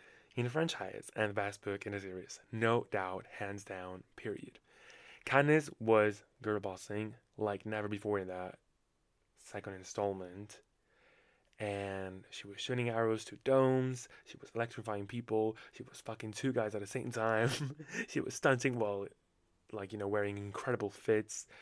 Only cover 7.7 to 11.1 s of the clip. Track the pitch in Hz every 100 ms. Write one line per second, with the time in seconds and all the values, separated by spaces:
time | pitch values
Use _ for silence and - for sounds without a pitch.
7.7 | 107 104 104 104 101 92 90 92 - _
8.7 | _ _ _ _ _ _ _ - 104 101
9.7 | 95 92 - 101 95 90 92 104 - _
10.7 | _ _ _ _